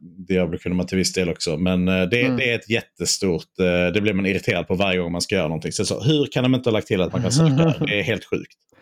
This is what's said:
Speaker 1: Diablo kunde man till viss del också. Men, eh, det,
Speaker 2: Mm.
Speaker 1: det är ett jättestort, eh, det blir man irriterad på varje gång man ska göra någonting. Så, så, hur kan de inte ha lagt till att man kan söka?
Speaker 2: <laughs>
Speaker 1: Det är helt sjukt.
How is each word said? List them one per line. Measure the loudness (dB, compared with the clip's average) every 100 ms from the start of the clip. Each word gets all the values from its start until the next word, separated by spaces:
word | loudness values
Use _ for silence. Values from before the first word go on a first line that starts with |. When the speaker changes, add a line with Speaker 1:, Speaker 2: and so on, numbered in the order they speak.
Speaker 1:
Diablo | -16 -14 -2 0 0 -4
kunde | -4 -2
man | 0
till | 0
viss | 0
del | 0 -2
också. | -2 -4 0
Men, | 0 2 2
eh, | 2
det, | 2 2 0
Speaker 2:
Mm. | 0
Speaker 1:
det | 0
är | -2
ett | -2
jättestort, | -4 -4 -8 -4 -2 0 -2 -4 -2
eh, | 2 2 2
det | 2
blir | 0
man | 0 0
irriterad | 0 0 -2 -2
på | 0
varje | 0 0
gång | -2
man | -4
ska | -2 0
göra | 0
någonting. | -2 -6
Så, | -4 -4
så, | -2
hur | 0 0 0
kan | 0
de | 2 2
inte | 2
ha |
lagt | -2 0
till | 0
att | 0
man | 0
kan | 0
söka? | 4 4 4
Speaker 2:
<laughs> | 2 2 -2
Speaker 1:
Det | -2
är |
helt | -2 -4 -4
sjukt. | -6 -8 _ _ _